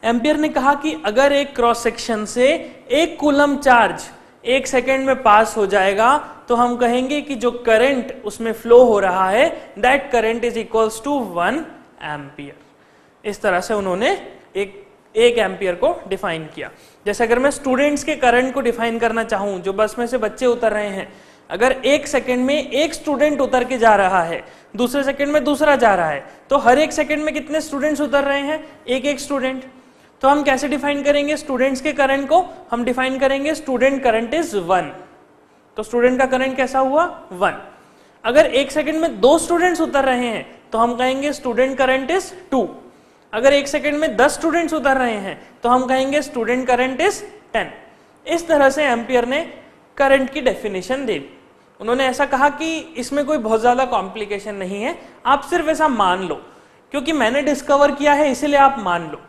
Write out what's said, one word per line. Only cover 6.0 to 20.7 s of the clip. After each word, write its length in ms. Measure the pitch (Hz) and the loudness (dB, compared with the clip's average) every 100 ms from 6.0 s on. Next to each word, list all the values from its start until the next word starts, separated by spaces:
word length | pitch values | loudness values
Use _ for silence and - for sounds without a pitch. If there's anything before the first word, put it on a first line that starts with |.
| 226 294 - - - | 2 2 -2 -18 -4
तो 60 | |
हम 220 | 240 247 240 | 0 2 2
कहेंगे 440 | 240 247 254 294 | 0 0 -2 -4
कि 120 | - | -4
जो 160 | 262 240 240 - | -2 -2 -2 2
करंट 460 | 220 254 269 226 - | 4 4 0 -4 -10
उसमें 280 | 208 - 226 | -12 -8 -6
फ्लो 300 | 220 226 240 | -6 6 8
हो 140 | 247 208 | 8 4
रहा 280 | 190 180 190 | 2 2 2
है, 440 | 208 311 - - - | 2 2 0 -16 -2
that 320 | - 190 277 | 2 2 2
current 320 | 240 220 233 | 0 0 -2
is 120 | 233 226 | -4 -4
equals 360 | 214 226 220 214 | -4 0 0 -2
to 80 | 285 285 220 170 | -4 -4 -4 -2
one 240 | 175 269 320 - - _ 156 | -2 -2 -6 -16 -20 _ -12
ampere। 480 | 151 139 143 143 - - _ _ _ _ _ | -12 -14 -16 -18 -20 -20 _ _ _ _ _
इस 160 | - 202 | -12 -4
तरह 180 | 214 180 | 0 0
से 140 | 180 | 0
उन्होंने 360 | 214 190 180 254 392 - - - 190 | -4 -2 -2 0 -2 -6 -20 -12 -8
एक, 180 | 196 196 - _ _ 214 | -8 -10 -20 _ _ 0
एक 220 | 240 233 | 2 2
ampere 360 | 196 185 190 | -2 -2 -4
को 200 | 175 262 339 - | -2 -2 -2 -8
define 360 | 190 196 165 156 | -6 -6 -6 -8
किया। 160 | - 135 - - _ 202 | -14 -14 -16 -20 _ -8
जैसे 180 | 208 | -2
अगर 140 | 233 240 | 0 2
मैं 120 | 269 | 2
students 540 | 277 269 254 294 285 | -2 -2 0 2 0
के 120 | 302 302 | -4 0
current 360 | 247 240 254 | 2 2 2
को 60 | 262 | -2
define 380 | 240 226 233 226 | -2 -2 -2 0
करना 260 | 226 220 | -2 -2
चाहूँ, 340 | 220 214 202 190 | -2 -2 -2 -4
जो 120 | 180 | -6
बस 260 | 196 214 226 | 0 -2 0
में 80 | 240 | -4
से 120 | 247 | -2
बच्चे 280 | 214 214 254 | -4 0 0
उतर 260 | 233 226 | 2 0